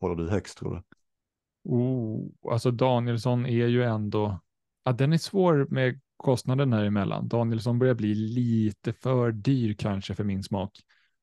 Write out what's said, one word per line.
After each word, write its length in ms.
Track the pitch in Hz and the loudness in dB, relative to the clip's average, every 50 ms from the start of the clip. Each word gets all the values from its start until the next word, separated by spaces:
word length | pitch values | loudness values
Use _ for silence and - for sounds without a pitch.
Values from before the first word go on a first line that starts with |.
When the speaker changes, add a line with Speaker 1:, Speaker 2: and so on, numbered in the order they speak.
Speaker 1:
håller 140 | 95 90 87 | -4 -4 -4
du 160 | 82 82 85 | -4 -2 -2
högst, 280 | 104 92 - - - - | -2 -4 -4 -6 -12 -10
tror 160 | - - 90 | -8 -8 -8
du? 80 | 87 - _ - _ _ _ _ _ _ _ _ _ _ _ _ _ _ | -8 -12 _ -20 _ _ _ _ _ _ _ _ _ _ _ _ _ _
Speaker 2:
Oh, 640 | 185 131 120 123 131 131 123 113 110 110 127 - - - _ - - | -2 0 0 0 0 -2 -2 -4 -4 -6 -6 -8 -10 -14 _ -6 -4
alltså 180 | 120 117 - 127 | -4 0 0 0
Danielsson 760 | 120 113 127 131 123 117 117 120 117 113 - 127 123 123 120 | 0 2 2 2 2 2 0 -2 -2 -2 0 0 0 0 0
är 200 | 120 117 117 120 | 0 0 2 2
ju 180 | 120 120 123 123 | 2 2 2 2
ändå, 560 | 117 110 107 107 104 107 107 104 104 98 85 - _ _ _ _ _ _ _ _ | 0 0 -2 -2 -2 -2 0 0 -2 -4 -6 -10 _ _ _ _ _ _ _ _
ja, 80 | 127 | -2
den 200 | 123 113 135 147 | 0 2 2 2
är 60 | 165 160 | 2 0
svår 480 | - - - 196 180 175 156 143 139 - | 0 0 0 2 4 4 4 4 2 2
med 300 | - 131 131 127 127 - _ _ _ | 0 0 0 0 -2 -4 _ _ _
kostnaden 560 | - - 135 127 120 - 127 131 135 143 131 | -4 0 0 0 2 0 0 0 2 2 2
här 120 | 113 107 104 | 2 2 2
emellan. 440 | 101 104 101 95 - 104 - - 117 | 2 2 0 0 0 -2 -4 -2 -2
Danielsson 500 | 117 117 117 113 113 107 104 120 120 120 | 0 0 0 0 -2 -2 0 0 2 2
börjar 160 | 127 127 123 | 4 2 2
bli 200 | 110 107 104 107 | 2 0 0 0
lite 760 | 107 110 110 120 123 120 117 113 110 110 107 - - - 117 | 0 -2 -2 -2 0 0 2 2 2 2 0 -2 -4 -6 -6
för 400 | 110 - - 131 131 123 120 117 | -6 -4 -2 0 2 2 2 0
dyr 420 | 113 104 98 135 139 127 117 107 104 - | 0 0 0 0 2 2 0 0 -2 -2
kanske 360 | - 107 98 98 - - 98 | -4 -4 -4 -4 -6 -6 -6
för 100 | - 104 | -4 -2
min 180 | 101 98 98 | -2 -2 -4
smak. 280 | 98 - 104 98 98 - - - _ _ _ _ _ _ _ _ | -4 -4 -4 -4 -4 -6 -8 -16 _ _ _ _ _ _ _ _